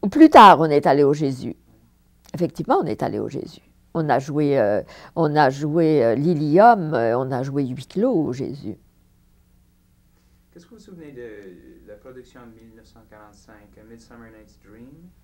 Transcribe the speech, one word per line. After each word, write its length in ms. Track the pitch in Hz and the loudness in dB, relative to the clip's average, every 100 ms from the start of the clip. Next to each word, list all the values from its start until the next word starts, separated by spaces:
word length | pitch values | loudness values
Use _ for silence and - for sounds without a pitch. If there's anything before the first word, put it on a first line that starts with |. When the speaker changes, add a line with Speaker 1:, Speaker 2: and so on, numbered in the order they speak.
| 202 | -4
Speaker 1:
Plus 200 | - 311 | 6 8
tard, 320 | 302 208 151 | 10 10 8
on 80 | 160 | 4
est 180 | 147 160 | 0 2
allé 160 | 143 | 2
au 100 | 143 | 2
Jésus. 440 | 147 151 131 131 - _ _ _ _ _ _ - | 0 -4 -6 -12 -16 _ _ _ _ _ _ -20
Effectivement, 440 | 156 175 - 160 330 | -8 -8 -6 -4 -2
on 20 | 185 | -2
est 160 | 110 | -6
allé 160 | - 104 | -8 -8
au 120 | 107 | -10
Jésus. 340 | 135 - - _ _ _ 165 | -12 -14 -18 _ _ _ -8
On 140 | 156 | -2
a 100 | 127 | -2
joué, 400 | 139 147 147 139 | -2 -4 -2 0
euh, 240 | 104 101 - - - - | 0 -2 -6 -18 -16 -4
on 200 | 160 151 | -2 0
a 140 | 143 | 0
joué, 540 | 139 151 156 160 151 | 0 -6 -2 0 2
euh, 100 | 117 | 0
Lilium, 800 | 113 151 165 151 160 226 226 156 | 0 -2 -2 0 4 4 4 -2
euh, 240 | 143 113 117 | -4 -2 -2
on 140 | 131 | -4
a 100 | 131 | -6
joué 240 | 135 139 135 | -6 -6 -8
Huis 220 | 127 - | -10 -12
clos 260 | - 240 | -4 -2
au 200 | 214 143 | -2 -4
Jésus. 440 | 127 120 139 - 101 _ _ _ _ _ _ _ _ _ _ _ _ _ _ _ _ _ | -8 -10 -12 -14 -18 _ _ _ _ _ _ _ _ _ _ _ _ _ _ _ _ _
Speaker 2:
Qu'est-ce 140 | 170 _ | -20 _
que 60 | |
vous 40 | 226 | -20
vous 60 | |
souvenez 320 | - 180 151 | -20 -20 -20
de 760 | 127 120 104 98 87 - 92 101 | -18 -18 -18 -20 -20 -20 -20 -20
la 80 | 104 | -20
production 460 | 131 127 123 127 | -20 -20 -20 -20
en 60 | 117 | -20
mille 280 | 113 113 113 | -20 -20 -20
neuf 100 | 110 | -20
cent 140 | 117 113 | -20 _
quarante-cinq, 460 | 107 104 101 - 107 101 107 | -20 -20 -20 -20 -20 -20 -20
A 40 | 107 | -20
Midsummer 400 | 117 117 117 113 110 | -20 -20 -20 -20 -20
Night's 220 | 104 95 | -20 _
Dream ? 300 | 95 110 123 156 180 _ | _ -20 -20 -20 -20 _